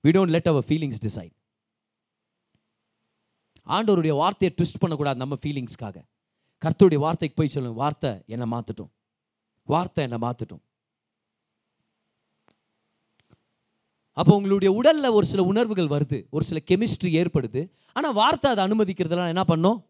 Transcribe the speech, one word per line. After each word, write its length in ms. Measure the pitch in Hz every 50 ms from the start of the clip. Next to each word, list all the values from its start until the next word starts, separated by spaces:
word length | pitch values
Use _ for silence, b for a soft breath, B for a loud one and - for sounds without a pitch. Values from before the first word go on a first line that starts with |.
| -
We 80 | 147
don't 200 | 165 190 190 170
let 140 | 160 170 -
our 160 | 170 160 139 120
feelings 260 | - 151 160 156 139 117 101 110
decide. 300 | 107 - - 85 82 _ _ _ _ _ _ _ _ _ _ _ _ _ _ _ _ _ _ _ _ _ _ _ _ _ _ _ _ _ _ _ _ _ _ _ _ _ _ _ _ _ _ _ _ _ _ _
ஆண்டவருடைய 440 | - 151 190 226 208 202 175 156 156
வார்த்தையை 460 | 147 139 160 185 208 _ 190 180 - -
ட்விஸ்ட் 180 | 175 156 - -
பண்ணக்கூடாது 380 | - 175 156 139 147 143 135
நம்ம 180 | 123 131 139 143 - -
ஃபீலிங்ஸ்க்காக. 580 | 151 147 139 123 110 - - 117 104 92 85 - _ _ _ _ _ _ _ _ _ _ _ -
கர்த்தருடைய 300 | 160 160 - 196 185 156
வார்த்தைக்கு 420 | 143 147 160 165 - 170 147 _ -
போய் 100 | 160 139
சொல்லுங்க, 260 | - 147 127 120 113
"வார்த்தை 460 | 113 135 151 147 _ - 135 104 92 _
என்னை 240 | - 110 120 123 113
மாத்தட்டும், 380 | 117 120 117 - 107 - 98 - _ _ _ _ _ _ _ _ _ _ _ _ _ _ _
வார்த்தை 440 | - 139 165 180 180 _ - 143 123
என்னை 200 | 120 117 117 120
மாத்தட்டும்." 320 | 123 - 110 - - 76 _ _ _ _ _ _ _ _ _ _ _ _ _ _ _ _ _ _ _ _ _ _ _ _ _ _ _ _ _ _ _ _ _ _ _ _ _ _ _ _ _ _ _ _ _ _ _ _ _ _ _ _ _ _ _ _ _ _ _ _ _ _ _ _ _ _ _ _ _ _
அப்போ 240 | _ 143 165 - 208
உங்களுடைய 460 | 202 202 196 196 196 190 196 190 220
உடல்ல 300 | 254 302 320 302 277 254
ஒரு 140 | 226 208 190
சில 180 | - - 196 185
உணர்வுகள் 420 | 180 196 220 240 220 214 190 170
வருது, 440 | 143 147 143 147 131 147 117 - _
ஒரு 160 | - 156 151
சில 140 | - 165 156 -
கெமிஸ்ட்ரி 580 | - 180 190 226 - 170 - - 180 160 160 180
ஏற்படுது, 440 | - - 151 - 104 - 127 165 196 b b b b b
ஆனா 180 | 254 302 302
வார்த்தை 400 | 233 202 220 269 320 - - 277
அதை 140 | 240 202 190
அனுமதிக்கிறதுலாம் 640 | 190 220 220 214 180 170 - 175 160 170 175 180
என்ன 160 | 170 165 180 190
பண்ணும்? 420 | - 165 160 165 190 233 214 _